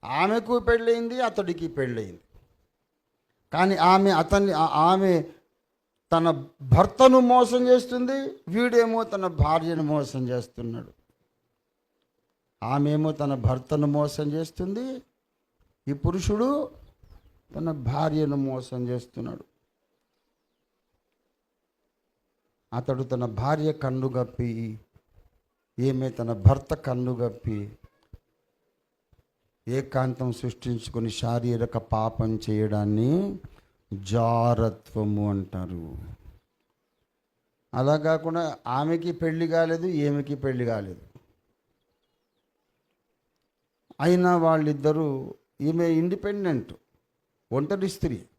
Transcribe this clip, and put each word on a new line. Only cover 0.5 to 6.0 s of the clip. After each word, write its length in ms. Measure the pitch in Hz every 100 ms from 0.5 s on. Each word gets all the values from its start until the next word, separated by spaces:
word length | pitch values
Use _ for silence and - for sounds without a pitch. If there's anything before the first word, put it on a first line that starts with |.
| 240
పెళ్ళయింది, 580 | 233 233 233 233 233 247
అతడికి 480 | 240 - 190 170 160
పెళ్ళయింది, 520 | 156 131 113 104 87 _ - _ _ _ _ _ _ _ _ _ _ _
కానీ 240 | 151 190 185
ఆమె 340 | 170 190 196
అతన్ని, 420 | 170 165 202 202
ఆ-, 200 | 156 160 143 165
ఆమె 220 | 190 196 170 - - _ _ _ _ _ _